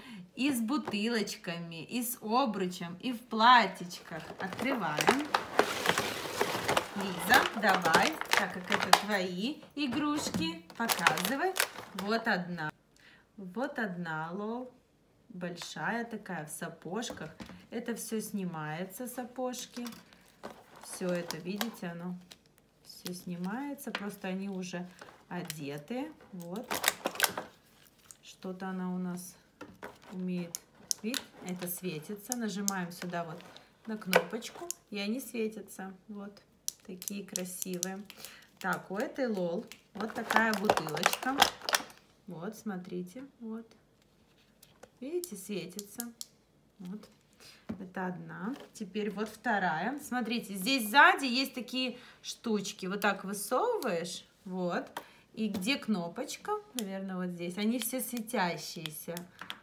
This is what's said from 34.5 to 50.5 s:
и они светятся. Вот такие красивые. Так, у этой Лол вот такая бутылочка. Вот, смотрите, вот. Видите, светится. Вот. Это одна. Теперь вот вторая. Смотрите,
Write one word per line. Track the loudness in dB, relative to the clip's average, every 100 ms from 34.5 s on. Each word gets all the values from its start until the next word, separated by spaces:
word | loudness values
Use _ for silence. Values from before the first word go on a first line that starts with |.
| -10 -10 -10 -8
и | -4
они | -2 -2
светятся. | -4 -2 -2 -2 -12 -12 -12 -12 -14
Вот | -12 -12 -14 -20 _ -8 -8 -8
такие | -8 -6 -6
красивые. | 0 0 0 -4 -2 -2 -2 -4 -10 -14 -16 -16 -20 -8
Так, | -2 -2 -4
у | -4
этой | -4 -2 -2
Лол | 0 0 -2 -6 -14 _
вот | -6 -6
такая | -4 2 4 6
бутылочка. | 4 4 4 2 2 2 2 0 6 4 4 0 0 -2 -16 -20 _ -12
Вот, | -8 -8 -6
смотрите, | -6 -6 -6 -6 -6 -10 -14 -12
вот. | -10 -10 -12 -20 _ _ _ _ _ _ _ -20 -20 -20 -20 -12
Видите, | -4 -4 -4 -8
светится. | -4 -4 -4 -6 -8 -8 -8 -8 -14 -16 _ _ _ -14
Вот. | -10 -10 -12 -20 _ -20 -20 -16 -10 -8
Это | -6 -4 -4
одна. | -4 -8 -6 -4 -6 -8
Теперь | -10 -6 -2 -2
вот | 0 -4
вторая. | -2 2 4 4 2 0 -2
Смотрите, | -2 -2 0 0 -2